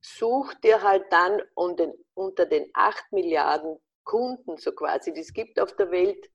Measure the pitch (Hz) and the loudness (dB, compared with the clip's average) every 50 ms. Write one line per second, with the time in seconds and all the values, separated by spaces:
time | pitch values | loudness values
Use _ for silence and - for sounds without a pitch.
0 | _ - - - 220 226 240 269 277 - - _ - 220 220 214 202 208 196 196 | _ -20 -10 -6 -2 -2 0 -2 -2 -6 -10 _ 4 4 4 6 6 4 4 2
1 | 190 - 185 170 175 180 202 208 - _ _ - 175 180 175 170 170 156 - - | 2 4 4 4 4 4 2 -2 -4 _ _ -4 -4 -4 0 -2 -2 -2 -2 -12
2 | - _ _ - 190 190 190 - 180 156 156 151 143 - _ - - 208 214 - | -20 _ _ -8 -8 -8 0 0 0 2 2 -2 -2 -2 _ 0 0 0 0 -4
3 | - _ - 196 180 170 160 151 143 151 151 156 151 160 160 - _ _ _ _ | -12 _ -4 -2 -2 0 0 0 0 0 0 -2 -4 -8 -10 -12 _ _ _ _
4 | _ - - 226 247 254 254 247 _ - 165 151 - 156 - - 151 147 - - | _ -4 -2 -2 -2 -2 -6 -10 _ -12 -12 -6 -6 -8 -6 -4 -4 -4 -4 -4
5 | - - 160 156 160 - - - 226 - _ - - 190 - - 202 180 175 180 | -4 -6 -10 -10 -12 -12 -10 -10 -10 -6 _ -2 -2 -2 0 -2 -2 0 2 2
6 | 180 196 196 - - - _ | 2 2 0 -4 -12 -20 _